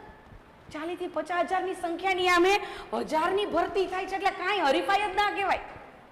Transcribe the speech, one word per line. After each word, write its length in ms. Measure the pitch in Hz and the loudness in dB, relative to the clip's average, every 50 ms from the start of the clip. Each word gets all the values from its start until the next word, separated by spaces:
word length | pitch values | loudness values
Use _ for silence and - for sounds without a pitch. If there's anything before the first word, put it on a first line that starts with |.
| - - - - - - - - - - - - - - - | -18 -20 -20 -20 -20 -20 -20 -20 -20 -20 -20 -20 -20 -14 -10
ચાલીસથી 360 | 302 311 339 359 320 349 349 | -8 -6 -6 -6 -4 -6 -4
પચાસ 360 | 359 311 302 - 359 349 339 339 | -4 -4 -4 -2 0 0 0 2
હજારની 240 | 370 370 359 381 370 | 0 0 0 -2 -4
સંખ્યાની 540 | 370 - 339 339 330 370 381 381 359 359 359 | -4 -4 -4 -4 -2 0 0 0 2 4 4
સામે 240 | 359 349 339 370 403 403 392 - - - - - - | 6 6 6 6 4 2 0 -4 -10 -12 -10 -6 -4
હજારની 540 | 226 240 190 285 311 320 359 381 403 415 | -4 -4 0 0 2 2 2 2 0 0
ભરતી 400 | 320 - 330 359 349 339 392 370 | 0 0 0 0 2 0 0 0
થાય 200 | 320 370 370 381 | 0 -2 -6 -4
છે, 100 | 370 381 | -4 -4
એટલે 140 | 392 392 381 | 0 0 0
કાંઈ 280 | 359 - 359 370 415 392 | -2 0 -2 -2 0 2
હરીફાઈ 540 | 320 277 269 339 302 381 392 403 415 415 370 | 4 4 4 2 4 2 2 2 2 0 0
જ 40 | |
ના 140 | 403 415 415 | 2 0 2
કહેવાય. 300 | 359 359 392 359 262 - - - - - - - - - - - | 0 0 0 0 0 0 -2 -10 -16 -16 -18 -20 -20 -20 -20 -20